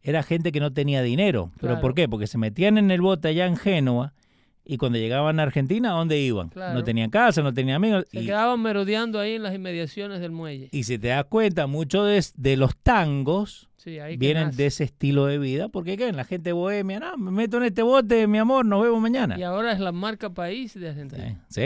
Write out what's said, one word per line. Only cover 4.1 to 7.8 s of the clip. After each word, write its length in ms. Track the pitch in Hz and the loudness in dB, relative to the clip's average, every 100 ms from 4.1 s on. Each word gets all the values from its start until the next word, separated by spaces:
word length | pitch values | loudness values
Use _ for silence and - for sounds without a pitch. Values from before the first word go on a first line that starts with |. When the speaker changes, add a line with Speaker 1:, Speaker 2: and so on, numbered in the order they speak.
| - _ _ _ _ | -10 _ _ _ _
Speaker 1:
y 120 | - 131 | -10 -4
cuando 220 | 131 117 | 0 0
llegaban 420 | 110 131 151 156 | 0 0 0 2
a 20 | |
Argentina, 480 | 147 147 135 208 240 | 0 0 0 0 0
¿a 40 | |
dónde 260 | 170 165 151 | 0 0 2
iban? 300 | 135 107 82 | 2 0 -4
Speaker 2:
Claro. 240 | - - | -8 -6
Speaker 1:
No 100 | 127 | -4
tenían 260 | 117 113 113 | -2 0 0
casa, 320 | 202 240 165 | 4 4 4
no 100 | 147 | 0
tenían 260 | 127 131 | 0 -2
amigos. 260 | 139 | 0